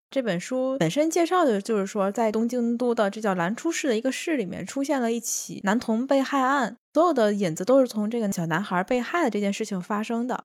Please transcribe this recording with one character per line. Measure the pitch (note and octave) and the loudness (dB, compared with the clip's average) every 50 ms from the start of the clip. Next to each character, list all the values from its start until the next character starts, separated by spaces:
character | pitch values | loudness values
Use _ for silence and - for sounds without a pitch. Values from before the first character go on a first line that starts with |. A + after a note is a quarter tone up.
| _ _ | _ _
这 | - C4+ | -4 -4
本 | B3 A3 F3 F3 | -2 0 -2 -2
书 | - - B3+ B3+ B3+ C4 C4 C#4 | -4 -4 -2 -2 -2 -2 0 0
本 | E3+ D#3+ | 0 0
身 | - C#4+ D#4 E4 | 2 2 2 2
介 | D#4 F4+ E4+ | 2 2 2
绍 | D#4+ F#4 F#4 E4+ | 2 2 2 4
的 | C4+ G#3+ G3 | 4 2 2
就 | G3+ - A3+ G#3 | 0 -2 -2 -2
是 | F#3+ | -2
说， | G3 - G#3+ F#3+ G3 | -2 -2 -2 -2 0
在 | G#3 B3+ A#3 A3 G#3+ | 0 0 0 0 2
东 | A3 A#3 A#3 | 0 0 0
京 | B3 B3 A#3 A#3 A#3+ | 0 0 0 0 0
都 | A#3 B3+ A#3+ A#3 | 0 0 0 2
的 | A#3 G#3+ G3 | 2 2 0
这 | G#3 A3 | 0 -2
叫 | G#3+ G#3 F#3+ | -2 0 0
兰 | F3+ E3+ F3 A3+ | 0 0 -2 -2
出 | - - E4 | -2 -2 -2
市 | E4 - - | -2 0 0
的 | C#4+ A3 | 0 0
一 | G#3+ | 0
个 | A#3+ C4 | 0 -2
市 | C4 - - E4+ D#4+ | -2 -2 -2 -2 -2
里 | C4 G3 | -2 -2
面， | F3 - - - | -4 -6 -8 -8
出 | - - C4+ C#4 | -6 -4 -4 -2
现 | C#4+ D4 C4+ | 0 0 0
了 | A#3+ A3+ A#3 | 0 0 -2
一 | A#3 | -2
起 | A3+ - - - - - E3+ - - | -4 -4 -6 -6 -6 -8 -10 -4 0
男 | G3 G3+ B3 | 0 0 0
童 | - - A3 A3 B3+ | 0 0 -2 0 0
被 | C#4 C#4+ C4+ | 2 2 2
害 | C4 - - C#4 | 2 2 0 2
案， | C4 B3+ C#4+ C#4+ B3 F#3+ A3+ - _ _ - | 2 2 2 0 0 -2 -6 -8 _ _ 2
所 | D4 E4 | 4 4
有 | F4+ D#4 | 4 4
的 | B3+ A3 G#3 G#3 | 4 4 2 2
引 | G3+ G3+ E3+ D#3+ | 2 0 -2 -2
子 | - F#3 | 0 2
都 | G#3+ B3+ C#4 | 4 6 6
是 | C4 | 6
从 | A#3+ - G#3+ G#3+ G#3 | 4 2 -2 -2 -2
这 | A#3 A#3+ | -2 -2
个 | A3 G3+ G3 | -2 -2 -2
小 | F3+ E3 | -2 -2
男 | E3 D#3 E3 | 0 0 -2
孩 | G3+ - F#3+ F3 F#3+ | 0 0 0 0 0
被 | - B3+ B3 | 0 0 -2
害 | A#3 - - F4 E4 | 0 -2 0 0 0
的 | A#3+ | 0
这 | - G#3 | 0 0
件 | G#3 G3 G3+ | 0 -2 -2
事 | - A3 | -2 -4
情 | - G#3 F#3 | -4 -4 -6
发 | F3 - A3 G#3 A3 | -4 -4 -4 -4 -4
生 | - A#3 A3+ A#3+ | -2 -4 -4 -2
的。 | B3+ G#3+ - - | -2 -4 -6 -8